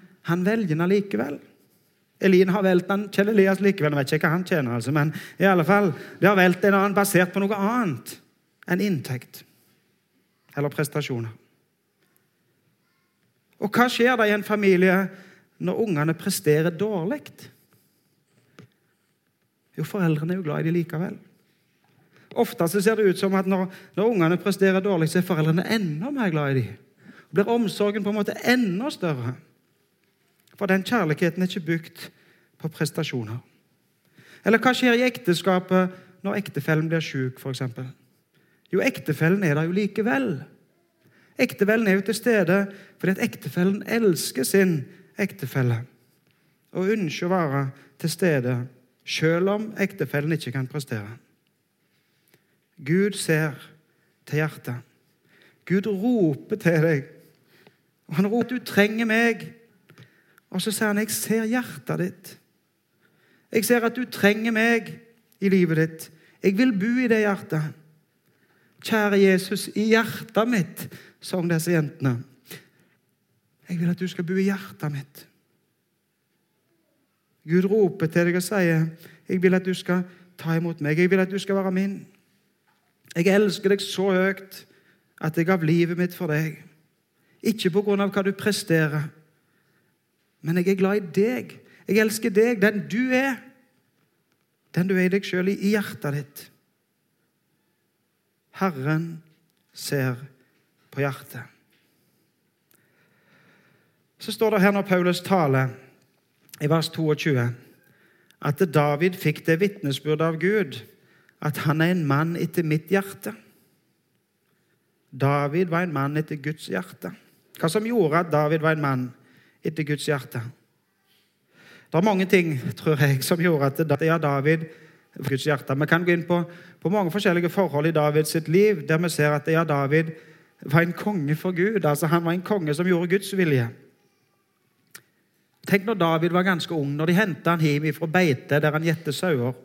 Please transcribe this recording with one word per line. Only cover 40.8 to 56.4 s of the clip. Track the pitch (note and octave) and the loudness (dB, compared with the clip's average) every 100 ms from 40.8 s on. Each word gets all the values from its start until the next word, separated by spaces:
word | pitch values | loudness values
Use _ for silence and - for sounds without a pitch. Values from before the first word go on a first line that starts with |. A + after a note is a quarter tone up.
| _ _ _ _ _ - | _ _ _ _ _ -2
Ektefellen | B3 - G3+ A3 G#3+ | -2 2 2 2 2
er | F#3+ | 2
jo | G3 | 0
til | A3 | -2
stede | B3 A3 E3+ G3 G3+ - - _ | 2 2 4 2 0 -8 -20 _
fordi | F3 | -2
at | F#3+ | 0
ektefellen | A#3 - D3+ - F3+ G3+ - | -2 -4 -8 -2 0 0 -2
elsker | A#3 A3 D#3 - - - | 2 2 2 -2 -4 0
sin | G3 F#3+ D#3 B2 - - - | 2 4 2 -4 -16 -20 -6
ektefelle | G3 - B2+ C#3 B2 A#2 B2 _ _ _ _ _ _ _ _ | -6 -4 -6 -2 0 0 -6 _ _ _ _ _ _ _ _
og | - F#3 | -4 -2
ønsker | A3 E3 - F3 | 0 -2 -4 -2
å | |
være | F#3 D#3 C#3 C3+ - - _ | 0 0 0 -2 -8 -20 _
til | E3 | -6
stede, | - F#3 C#3+ B2 B2 A#2+ - _ _ | 0 0 2 0 -2 -4 -12 _ _
selv | - - D#3 E3+ F#3+ | -10 -2 0 2 2
om | G#3 G#3+ - | 0 -4 -4
ektefellen | F#3+ - C#3+ C#3+ D3+ | -4 -2 -4 -2 -2
ikke | D#3+ - | -4 -4
kan | C3+ C3 | -6 -6
prestere. | D3+ - A2+ G2+ A#2 _ _ _ _ _ _ _ _ _ _ _ _ _ _ _ - | -8 -8 -8 -10 -16 _ _ _ _ _ _ _ _ _ _ _ _ _ _ _ -16
Gud | C3+ F3+ G3+ G3+ | -2 0 0 -2
ser | - D#3 D#3 C3 - - _ _ _ _ - | -2 0 0 -6 -18 -20 _ _ _ _ -6
til | D3 | -4
hjertet. | D#3 - - A#2+ - _ _ _ _ _ _ _ - | -4 -6 -12 -12 -14 _ _ _ _ _ _ _ -4
Gud | F#3 G#3+ | -2 -2
roper | F#3+ A#3 A#3+ E3 C3 | -2 0 2 2 0